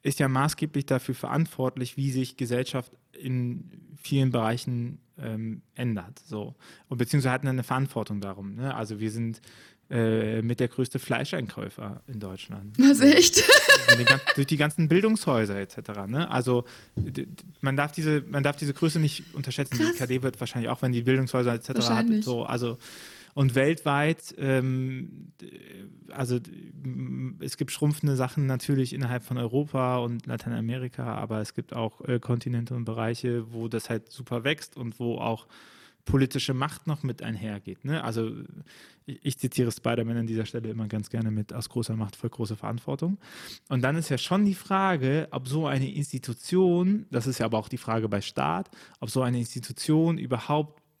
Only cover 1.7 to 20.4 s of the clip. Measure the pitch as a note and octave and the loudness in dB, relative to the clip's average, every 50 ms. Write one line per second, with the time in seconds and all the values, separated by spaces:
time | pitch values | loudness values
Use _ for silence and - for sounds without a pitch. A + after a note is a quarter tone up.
1.7 | - C3 B2+ B2 - - C#3 C#3 B2+ C3 C3 B2 - - C3 A2+ A#2+ B2 C3 - | 0 -2 -6 -6 -4 -2 -2 0 0 0 -2 -2 -4 -6 -2 0 0 -2 -2 -2
2.7 | - C3 A#2+ - - _ _ _ _ - - C3 B2+ B2+ B2 B2 B2 - - - | -4 -6 -6 -8 -16 _ _ _ _ -12 -6 -4 -2 -2 -2 -2 -4 -6 -10 -14
3.7 | - - - - - - - - C#3+ C#3 C3+ C3 B2 A#2+ A2 A2 A#2 A#2+ - - | -18 -20 -20 -20 -20 -16 -4 0 2 4 4 4 4 2 2 2 0 0 -2 -4
4.7 | B2 A#2+ A#2+ A#2+ - - _ _ _ - B2 A2+ A2 A2 A2+ A2+ A2 - - _ | -2 -2 -4 -4 -8 -12 _ _ _ -12 -8 -8 -6 -6 -6 -6 -8 -8 -12 _
5.7 | _ - B2+ B2 A2 G2+ F2 F#2+ B2+ - _ - - G#2+ G#2 A2 C3 _ - - | _ -4 -2 -2 -2 -2 -6 -8 -16 -20 _ -10 -8 -8 -8 -8 -12 _ -20 -20
6.7 | - - _ _ C3+ A#2 B2 - - D3 B2+ C3 B2+ C3+ C3+ C3+ C3 C3 B2 - | -20 -20 _ _ -2 -2 0 2 2 2 4 2 0 0 0 -2 -2 -2 -2 -2
7.7 | C3 B2+ C#3 C3+ - A#2 G#2+ - G#2+ G2+ G2 G2 F#2+ G2+ G2 G2 G2 A2 C3 C3+ | 0 0 0 -2 -2 -4 -4 -4 -6 -6 -6 -6 -8 -10 -10 -12 -8 -6 -6 -6
8.7 | B2+ - A2+ G#2+ A2 G#2 A2 A2 G#2 A#2 A#2 A2+ A2+ - _ - - - - - | -4 -6 -6 -6 -6 -4 -4 -4 -4 -2 -4 -4 -6 -8 _ -20 -20 -20 -20 -20
9.7 | _ _ _ _ C#3+ A#2+ A2+ A2 A2 A2 A2 G#2+ A2+ A2+ G#2+ A#2 A#2+ - B2+ A#2+ | _ _ _ _ 0 2 2 2 2 2 0 0 -2 -2 0 -2 0 0 -2 -2
10.7 | - - C3 A#2 - C3+ - - B2 A#2+ C3+ - - E3 B2+ - - - - - | 0 -2 -2 -2 -2 -6 -4 -2 -2 -2 -2 -2 -4 -6 -6 -6 -8 -10 -10 -10
11.7 | - - A2+ G#2 - - _ - C3 A2 G2+ F#2+ F#2 F#2+ - - - G#2 G2+ G#2 | -10 -12 -12 -12 -12 -12 _ -12 -10 -10 -10 -10 -10 -12 -12 -12 -12 -12 -12 -10
12.7 | - - B3+ C#4 C#4+ - B3+ C#4+ D#4 F4 F4 - - - - - C5+ D5 - - | 4 8 10 10 10 10 10 10 10 12 10 8 8 6 8 10 10 10 10 8
13.7 | C#5 - C5 C5 D5 - A#2+ C#5 - - - - - - C#3 - E3 C#3 D3 D3+ | 8 8 10 6 6 8 8 6 4 4 4 0 2 2 2 2 2 2 2 2
14.7 | - - E3 D3+ E3 F#3 G3+ A3 A3 G#3+ - - C3+ A#2 A2 G2+ G2 G2 G2 - | 2 2 4 6 6 6 6 4 2 2 2 2 2 2 2 2 -2 -6 -6 -8
15.7 | - - - - G#2 G2+ G2 F#2+ A#2 C#3+ E3+ F3 - B2+ A#2+ B2 B2 A#2+ A#2+ - | -10 -14 -12 -10 -10 -8 -6 -4 -2 -2 -2 0 0 0 2 2 2 2 0 -2
16.7 | - - - - _ - - C3 C3 C3+ C3+ - - - - - - _ - C3+ | -14 -20 -20 -12 _ -4 -4 -4 -4 -8 -8 -10 -12 -18 -18 -20 -14 _ -4 -2
17.7 | C3+ C#3 C#3+ D3+ D3 - D#3 D#3 D3+ D3 B2 - D3+ C#3+ C3+ C#3+ C#3+ - D#3 C#3+ | 0 0 -2 -2 -2 -2 0 2 2 0 0 -2 -4 0 0 0 0 0 -4 -4
18.7 | C3+ - - D#3+ D3+ E3 D#3 D3 - - - - - C#3+ C#3 C3+ B2 - C#3+ - | -2 2 0 2 2 4 2 2 0 -2 -12 -12 -10 -8 -8 -6 -4 -4 -4 -2
19.7 | - A#2+ D#4 D#4+ F4 - C3 B2 B2+ C3 C3 C3 A#2+ - | 0 2 2 2 2 0 -2 -2 -2 0 0 -2 -4 -4